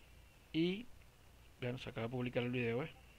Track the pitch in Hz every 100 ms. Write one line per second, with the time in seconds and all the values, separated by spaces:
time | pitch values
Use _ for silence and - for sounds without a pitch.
0 | - - - - - 156 175 196 247 -
1 | - - - - - - 123 127 - 113
2 | 113 127 123 123 123 123 117 117 165 -
3 | -